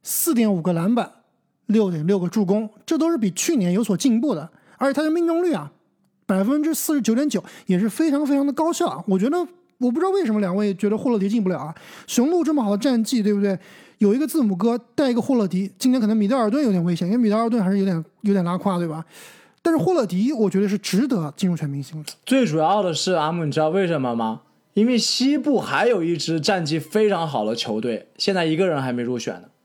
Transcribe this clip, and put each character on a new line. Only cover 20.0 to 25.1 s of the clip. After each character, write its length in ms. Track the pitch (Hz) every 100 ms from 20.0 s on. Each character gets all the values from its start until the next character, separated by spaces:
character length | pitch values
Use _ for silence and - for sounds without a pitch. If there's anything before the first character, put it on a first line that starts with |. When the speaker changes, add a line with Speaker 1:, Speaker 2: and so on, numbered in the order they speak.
| 208
Speaker 1:
迪 260 | 180 233
我 160 | 294 208
觉 100 | 190
得 80 | 202
是 80 | 202
值 320 | - 185 269
得 240 | 226 151 -
进 100 | 185
入 80 | 170
全 140 | 147
明 140 | 139
星 180 | 135 156
的。 80 | 147 - -
Speaker 2:
最 180 | 269
主 140 | 220 156
要 240 | 160 208
的 100 | 185
是， 200 | 156 -
阿 200 | 175 151
木， 140 | 175 156
你 60 |
知 80 | 139
道 100 | 156
为 160 | 185 180
什 160 | 156
么 140 | 127 117
吗？ 260 | 110 113 _ _ _
因 140 | - 226
为 100 | 240
西 400 | -